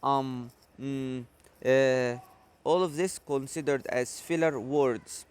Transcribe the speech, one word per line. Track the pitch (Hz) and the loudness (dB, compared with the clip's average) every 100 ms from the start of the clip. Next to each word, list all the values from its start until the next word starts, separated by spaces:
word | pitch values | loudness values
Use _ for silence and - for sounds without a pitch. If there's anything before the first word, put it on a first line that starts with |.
um, | 139 139 135 127 120 - _ _ | 2 0 0 -6 -10 -16 _ _
mm, | 135 139 131 127 120 _ - _ - | -8 -6 -6 -8 -10 _ -20 _ 4
uh, | 131 135 127 123 120 - - _ _ | 6 6 4 0 -2 -10 -20 _ _
all | - 165 | 0 2
of | 180 147 | 2 0
this | 185 - | -4 -4
considered | - 143 135 - 143 139 - | -4 -4 -4 -6 0 0 0
as | - 127 - | -2 -2 -6
filler | - 165 160 143 | -4 0 2 0
words. | 117 143 139 113 - - - | -2 2 4 2 -6 -16 -18